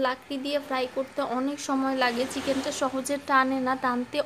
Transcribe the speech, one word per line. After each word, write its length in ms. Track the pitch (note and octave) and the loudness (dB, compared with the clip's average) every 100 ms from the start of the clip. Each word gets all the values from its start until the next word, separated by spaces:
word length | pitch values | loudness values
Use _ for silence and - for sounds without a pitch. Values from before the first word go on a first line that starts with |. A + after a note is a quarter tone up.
| C4 | 0
লাকড়ি 300 | B3+ - C#4+ | -2 -6 -6
দিয়ে 140 | C4+ C#4+ C#4 | -2 -2 -2
fry 180 | C4+ B3 C4+ | -2 -2 -2
করতে 240 | C4 - C#4 B3 | -4 -4 -2 0
অনেক 200 | C4+ C#4+ - | -2 -2 -2
সময় 280 | C4+ C4+ C4 | 0 2 2
লাগে, 220 | B3 A#3 C4 | 2 2 -2
চিকেনটা 360 | C#4+ C4+ C4+ C#4 C#4 | -2 0 0 0 0
সহজে 360 | C4+ C4 C4 C#4+ C#4+ | 0 0 -2 -2 2
টানে 300 | C4+ C4 C4+ B3+ | 4 4 2 0
না, 80 | C4 | 0
টানতে 340 | C4 B3 B3 D4 | 0 0 0 -2